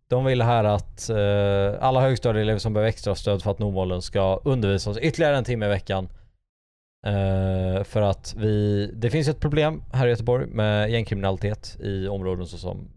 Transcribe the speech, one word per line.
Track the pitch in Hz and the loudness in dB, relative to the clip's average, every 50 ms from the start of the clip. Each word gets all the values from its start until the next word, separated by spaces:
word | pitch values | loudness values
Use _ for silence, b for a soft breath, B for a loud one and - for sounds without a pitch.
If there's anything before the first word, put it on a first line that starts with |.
| _ | _
de | - 123 127 135 | -2 0 0 2
vill | 131 127 123 | 2 2 2
här | 113 117 120 113 104 | 2 4 4 4 4
att, | 104 104 101 - - - - - - | 4 2 2 -2 -6 -12 -10 -6 -2
eh, | 113 104 101 101 101 101 101 101 101 98 98 101 104 - - | 0 2 2 2 4 4 4 2 2 2 2 0 0 0 0
alla | 127 131 127 | 2 4 4
högstadieelever | 131 135 131 - - 120 107 107 107 107 110 101 | 4 4 2 2 2 2 2 2 2 2 0 0
som | - 113 107 | 0 0 0
behöver | 107 107 113 | 2 2 2
extra | 110 - - 107 95 | 0 -2 -2 -4 -2
stöd | - - 107 101 92 - | -2 0 -2 0 0 0
för | 107 | -2
att | 98 95 | -2 -2
nå | 107 101 | -2 -2
målen | 95 95 92 92 90 90 | 0 0 0 0 -2 -4
ska | - - - 101 95 95 95 92 - | -4 -2 0 2 2 2 2 0 0
undervisas | 147 135 120 104 98 98 92 - 107 104 | 0 0 2 2 2 2 2 0 -2 -4
ytterligare | 113 131 160 - - 165 147 143 | -2 -2 -2 0 2 2 2 2
en | 135 117 | 2 0
timme | - 123 110 107 | -2 -2 0 0
i | 104 | 0
veckan. | 101 95 - - 98 95 92 85 - - - - _ _ _ _ _ _ _ _ _ _ _ _ _ _ - | 0 0 -2 -2 -4 -4 -4 -6 -12 -16 -20 -20 _ _ _ _ _ _ _ _ _ _ _ _ _ _ -4
Eh, | 101 101 98 98 95 95 95 95 95 92 92 92 92 92 95 101 | -2 0 0 2 2 2 2 0 0 0 0 0 0 0 -2 -2
för | - - 110 | -2 0 0
att | 104 98 95 - - - - | 2 2 0 -2 -6 -12 -6
vi, | 107 107 107 107 104 104 104 104 101 104 104 - | -2 0 0 2 2 2 2 2 0 -2 -4 -4
det | 110 110 117 | -4 -2 0
finns | 131 160 147 | 0 0 0
ett | 151 147 - | 0 -2 0
problem | - 151 143 156 151 156 160 - - - - | -2 0 2 2 2 0 0 -4 -8 -4 0
här | 127 123 | 2 2
i | 123 | 2
Göteborg | 120 107 113 123 123 127 139 | 2 2 0 0 0 0 0
med | - - 110 107 107 104 104 107 107 | -2 -2 0 2 2 2 2 0 0
gängkriminalitet | 117 113 107 - 110 101 98 95 95 92 - 101 104 - - - - - | 0 -2 -2 -2 -2 -2 0 -2 -2 0 -2 -4 -4 -6 -10 -14 -12 -8
i | - 101 98 95 95 | -6 -4 -4 -4 -4
områden | 95 101 98 92 92 92 90 90 | -4 -4 -4 -2 -4 -4 -4 -6
såsom | 82 90 85 92 90 95 95 - - - | -8 -10 -10 -8 -8 -8 -8 -10 -14 -8